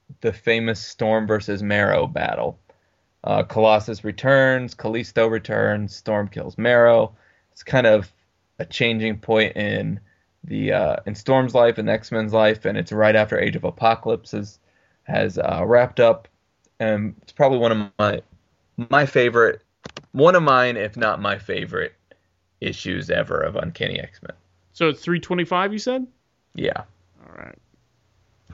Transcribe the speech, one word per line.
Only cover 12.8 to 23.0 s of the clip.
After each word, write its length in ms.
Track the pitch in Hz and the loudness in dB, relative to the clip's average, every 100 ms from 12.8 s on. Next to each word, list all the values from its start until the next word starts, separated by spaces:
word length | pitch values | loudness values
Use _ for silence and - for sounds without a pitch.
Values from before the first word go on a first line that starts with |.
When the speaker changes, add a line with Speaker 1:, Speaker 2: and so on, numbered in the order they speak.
| 92 | -4
Speaker 1:
right 240 | 107 107 107 | 2 4 4
after 200 | 107 - | 2 0
Age 200 | 104 101 | -2 -2
of 80 | |
Apocalypse 680 | 90 - 113 113 113 113 - | -6 -2 0 0 -2 -4 -6
has, 300 | 110 104 - _ _ _ _ | -10 -10 -16 _ _ _ _
has, 360 | - 110 101 87 | -6 -2 -2 -2
uh, 260 | - 90 95 | -4 -2 2
wrapped 320 | 120 123 - | 2 2 2
up. 300 | 117 110 - _ _ _ _ - | 2 2 -4 _ _ _ _ -6
And 380 | 113 107 107 - | -4 -2 -4 -10
it's 100 | _ | _
probably 260 | - 139 131 | 0 2 4
one 140 | 117 | 2
of 180 | 110 101 - | 0 -4 -2
my, 240 | 104 107 - _ _ _ _ - 117 | -2 -2 -10 _ _ _ _ -12 0
my 160 | 139 143 | 2 2
favorite, 540 | 139 120 117 110 - _ _ - - - | 2 2 4 2 2 _ _ -20 -20 -10
one 240 | 131 160 185 | 4 4 4
of 80 | |
mine, 320 | 151 131 123 117 | 4 4 2 0
if 200 | 104 120 | -6 -2
not 240 | 110 101 | -2 -2
my 160 | 101 101 | -4 -4
favorite, 580 | - 92 107 95 80 _ _ _ _ _ _ - | -6 -6 -6 -6 -8 _ _ _ _ _ _ -10
issues 500 | 98 85 98 92 | -10 -8 -8 -6